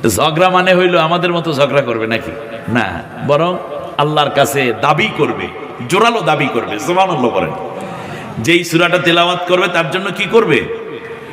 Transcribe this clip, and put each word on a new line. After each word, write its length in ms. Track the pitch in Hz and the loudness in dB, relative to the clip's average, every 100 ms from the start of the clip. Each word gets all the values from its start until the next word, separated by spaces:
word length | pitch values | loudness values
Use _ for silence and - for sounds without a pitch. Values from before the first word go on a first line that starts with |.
| 120 | 0
ঝগড়া 400 | 98 151 156 185 | 2 0 4 4
মানে 220 | 180 185 | 4 4
হইল 200 | 180 185 175 | 4 4 4
আমাদের 340 | 160 175 175 | 2 2 0
মতো 180 | 175 165 | -2 -2
ঝগড়া 300 | 139 143 139 | 2 2 2
করবে 240 | 123 113 110 | 0 -2 -2
নাকি? 260 | 113 - - - - - | -2 -4 -10 -12 -12 -2
না, 180 | 117 98 85 - - 127 | -2 0 -4 -10 -8 0
বরং 260 | 147 170 180 - 147 - - | 2 2 -2 -8 -10 -8 -2
আল্লাহর 340 | 147 151 143 139 | 0 2 2 2
কাছে 220 | 131 131 127 110 | 2 2 0 0
দাবি 280 | 147 151 214 - | 2 2 0 0
করবে, 300 | 131 110 87 - - - 123 | -2 0 -6 -10 -14 -12 -2
জোরালো 320 | 185 233 233 | 2 2 2
দাবি 260 | 156 147 135 | 0 0 0
করবে। 200 | 120 - 104 131 | -2 -4 -6 -2
সুবহানাল্লাহ 440 | 180 190 151 120 | 2 2 2 0
বলেন। 200 | 98 82 73 - - - - - - - - | 0 -2 -6 -10 -10 -10 -12 -12 -12 -10 -4
যেই 180 | 113 175 | 2 2
সূরাটা 340 | 175 160 175 175 | 2 2 2 2
তেলাওয়াত 440 | 165 170 175 175 175 | 2 2 2 0 0
করবে, 180 | 180 190 | 2 2
তার 200 | 170 160 | 0 -2
জন্য 160 | 185 196 196 | -2 -4 -4
কি 80 | 196 | 2
করবে? 240 | 226 190 127 87 - - - - - - | 4 4 2 0 -8 -10 -12 -12 -14 -14